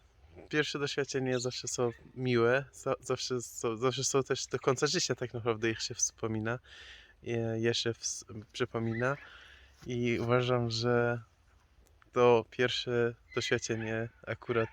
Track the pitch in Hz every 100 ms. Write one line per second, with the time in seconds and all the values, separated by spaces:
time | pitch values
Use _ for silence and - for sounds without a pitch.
0 | - _ - - - 151 143 147 143 -
1 | 135 135 131 127 127 - - - 120 -
2 | - 127 127 117 117 131 135 - 135 -
3 | - 127 - 127 - - 123 110 127 123
4 | 127 139 - 131 - 131 - 127 147 175
5 | - 123 123 117 117 110 113 110 - -
6 | - - 113 110 113 127 - - - -
7 | - _ - 117 113 113 117 113 117 113
8 | - - - 110 - - 123 117 113 113
9 | 127 143 - - - - - - - 120
10 | 120 104 117 123 123 123 117 113 120 120
11 | 120 120 113 _ _ _ _ _ _ _
12 | _ 123 123 117 110 - 123 - 127 120
13 | 120 120 - 123 - 120 - 113 110 110
14 | 117 - - 113 - 117 113